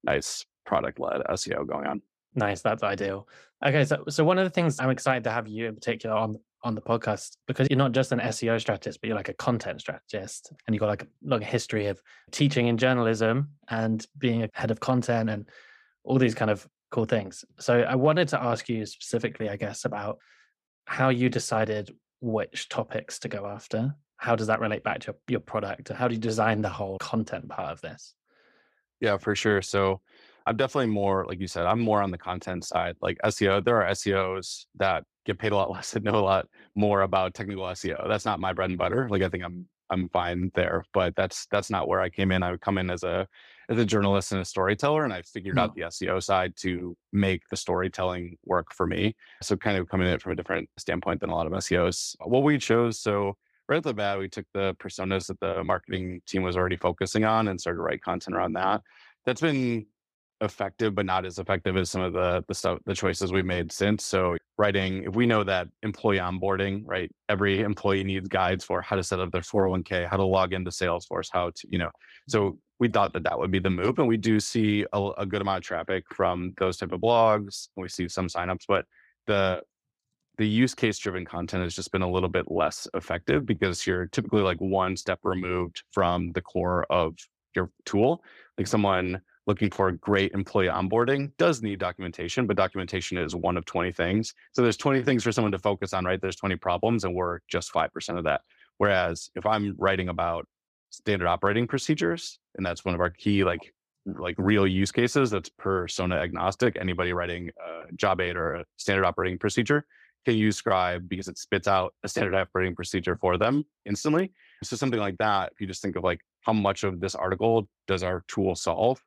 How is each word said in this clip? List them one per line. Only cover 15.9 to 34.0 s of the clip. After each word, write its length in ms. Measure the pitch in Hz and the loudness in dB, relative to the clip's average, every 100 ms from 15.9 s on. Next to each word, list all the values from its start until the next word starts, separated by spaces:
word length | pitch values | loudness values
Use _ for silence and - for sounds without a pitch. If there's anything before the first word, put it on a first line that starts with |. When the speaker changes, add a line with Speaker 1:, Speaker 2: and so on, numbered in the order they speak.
| _ | _
Speaker 2:
all 140 | - 131 | 0 4
these 180 | 123 | 4
kind 160 | 110 107 | 2 0
of 160 | 101 - _ _ | 0 -4 _ _
cool 140 | - | -2
things. 400 | 107 113 95 - - _ | 0 0 -2 -14 -20 _
So 240 | - 120 | 2 4
I 120 | 117 | 4
wanted 340 | 131 143 175 170 | 4 4 4 2
to 140 | 131 | 0
ask 280 | 123 113 - | 0 -2 -2
you 160 | 113 107 | -4 -4
specifically, 640 | - - 117 113 110 107 | -10 -4 -2 -2 -4 -6
I 60 | 101 | -4
guess, 280 | 104 104 | -6 -6
about 340 | - 104 101 - _ _ _ _ _ _ - | -6 -6 -8 -8 _ _ _ _ _ _ -10
how 240 | - 131 | 0 2
you 180 | 123 123 | 4 2
decided 680 | 127 - 110 110 107 98 - _ _ | 0 -2 -2 0 -2 -6 -16 _ _
which 480 | 120 107 - - - | -4 -2 -4 -8 -6
topics 480 | - 113 113 - - | -6 -4 -8 -8 -12
to 100 | 110 | -8
go 160 | 104 | -8
after. 500 | 101 101 - 110 127 143 _ _ | -8 -12 -6 -2 -2 -4 _ _
How 180 | 120 | -2
does 120 | 117 110 | 0 2
that 140 | 110 | 0
relate 220 | 110 107 | 0 -2
back 180 | 107 - | -4 -6
to 80 | - | -8
your, 80 | - - | -14 -4
your 120 | 123 | -6
product? 500 | - 110 98 - - | -2 -6 -4 -8 -10
How 180 | - 123 | -2 -2
do 60 | |
you 60 | 117 | 0
design 420 | 113 110 110 107 | -2 2 2 2
the 80 | 101 | -2
whole 260 | 92 98 95 | -4 -6 -6
content 500 | - 113 110 95 - | -4 -2 -2 -8 -8
part 220 | - 80 | -8 -8
of 100 | - | -8
this? 320 | - 127 - _ _ _ _ _ _ _ _ _ | -14 -16 -20 _ _ _ _ _ _ _ _ _
Speaker 1:
Yeah, 180 | 113 98 | 0 0
for 160 | - | 0
sure. 260 | 101 110 101 | 0 2 2
So 400 | 95 101 98 95 _ - - _ - | 2 2 2 0 _ -20 -20 _ -4
I'm 100 | 113 | 0
definitely 300 | 131 147 120 | 0 2 0
more, 400 | 104 98 95 90 | 2 2 0 -2
like 120 | 92 | -6
you 80 | 92 | -6
said, 200 | 90 85 | -2 2
I'm 140 | 113 | 2
more 200 | 113 104 | 4 2
on 100 | 98 | 2
the 80 | 90 | -4
content 460 | 90 90 - 90 | -8 -8 -6 -8
side. 320 | - 85 85 80 | -2 -2 -2 -4
Like 160 | 90 85 | -6 0
S 200 | 107 - | -2 2
E 60 | 101 | 2
O, 120 | 98 | 4
there 160 | 98 117 | 4 2
are 100 | 92 | 2
S 200 | 98 | 0